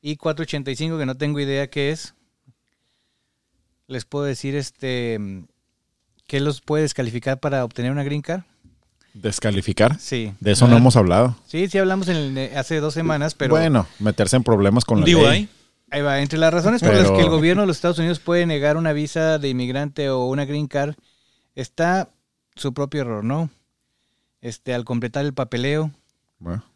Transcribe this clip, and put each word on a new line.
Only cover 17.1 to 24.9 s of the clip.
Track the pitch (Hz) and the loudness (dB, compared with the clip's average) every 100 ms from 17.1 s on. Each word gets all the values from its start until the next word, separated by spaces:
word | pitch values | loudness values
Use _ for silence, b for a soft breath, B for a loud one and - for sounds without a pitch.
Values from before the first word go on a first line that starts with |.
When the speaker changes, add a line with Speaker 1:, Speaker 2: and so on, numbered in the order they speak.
| 196 | 6
Speaker 1:
que | |
el | 185 | 4
gobierno | 160 160 180 | 4 2 2
de | 202 | 2
los | 160 | 0
Estados | 175 170 | -2 0
Unidos | 165 165 | -2 -2
puede | - 175 170 | 0 0 2
negar | 151 143 151 | 0 0 0
una | 165 | 0
visa | 147 151 165 160 156 | -2 -2 -2 0 0
de | 143 | -2
inmigrante | 127 123 131 147 139 139 | -2 -4 -4 -6 -4 -4
o | 131 127 | -2 -2
una | 135 | -4
green | 139 147 147 | -4 -6 -4
card | 143 143 151 _ _ _ _ _ - | -4 -4 -8 _ _ _ _ _ -14
está | 127 - 170 185 - _ _ _ _ | -14 -4 -2 0 -4 _ _ _ _
su | - 139 | -10 -8
propio | 147 139 151 | -6 -6 -6
error, | 123 110 | -6 -4
¿no? | 110 143 165 _ _ _ _ _ _ _ _ _ | -4 -4 -6 _ _ _ _ _ _ _ _ _
Este, | 123 107 - | -14 -12 -6
al | 123 | -6
completar | 113 | -4